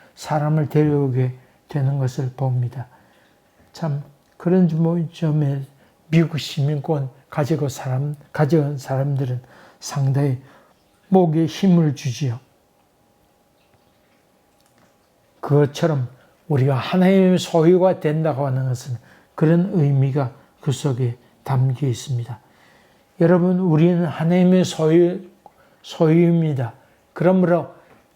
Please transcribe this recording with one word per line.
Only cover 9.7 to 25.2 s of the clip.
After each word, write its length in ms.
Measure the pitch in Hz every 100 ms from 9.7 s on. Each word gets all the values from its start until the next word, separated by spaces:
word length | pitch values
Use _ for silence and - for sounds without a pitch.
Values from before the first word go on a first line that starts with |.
| _
상당히 640 | - 143 135 135 143 127 - _ _ _ _ _ -
목에 360 | 190 175 156 160
힘을 500 | - 196 175 156 127
주지요. 440 | 135 117 135 117 _ _ _ _ _ _ _ _ _ _ _ _ _ _ _ _ _ _ _ _ _ _ _ _ _ _ _ _ _ -
그것처럼 720 | - 143 139 - 165 143 123 - _ _ -
우리가 280 | 143 135 131
하나님의 640 | - 185 185 196 185 180
소유가 600 | 180 170 160 180 185 -
된다고 460 | 156 156 160 127 139
하는 220 | 131 131
것은 300 | 123 143 120 _ - _ -
그런 360 | 156 170 190
의미가 580 | 196 143 135 135 143 127 - _ _
그 100 | -
속에 460 | 127 147 120 123 113 _ _
담겨 440 | - 131 131 123 139
있습니다. 520 | 117 - 123 117 113 _ _ _ _ _ _ _ -
여러분, 380 | 165 180 180 185
우리는 460 | 185 151 170 175 170
하나님의 600 | - 160 180 180 185 180
소유, 560 | - 156 165 175 190